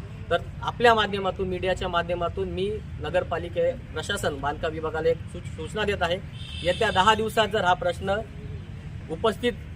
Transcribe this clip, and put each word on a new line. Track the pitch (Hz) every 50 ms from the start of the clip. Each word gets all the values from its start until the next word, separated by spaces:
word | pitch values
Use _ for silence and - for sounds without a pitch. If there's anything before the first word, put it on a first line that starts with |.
| - - - - - -
तर | 170 175 - - - -
आपल्या | - - - - 233 240 226
माध्यमातून, | 214 208 196 196 202 190 185 180 - 190
मीडियाच्या | 185 185 175 170 185 180 - 196
माध्यमातून | 180 175 170 170 170 180 175 170 170 - 190 190 180
मी | 170 175 190 208 214 208 185 - - -
नगरपालिके | 151 151 170 180 175 - 175 165 175 170 - 170 170 175
प्रशासन, | 170 - - - - 156 156 - 202 190 - 175 151 135
बांधकाम | 135 143 147 - - 165
विभागाला | 156 160 156 156 151 160 160 165
एक | 165
सूच-, | 160 - - - 175 -
सूचना | - - - 156 - - 214 208
देत | 202 202 180
आहे, | 175 165 175 196 - - - - - - - - 147
येत्या | 170 185 - 220 208
दहा | 180 185 185 214 220
दिवसात | 208 220 220 208 233 214
जर | 202 202 214 185
हा | 180 180
प्रश्न | 175 180 180 175 - 185 196 196 214 226 - - - - - - - - - - - - - - - - -
उपस्थित | 160 170 - 220 208 - 240 240 - - - - -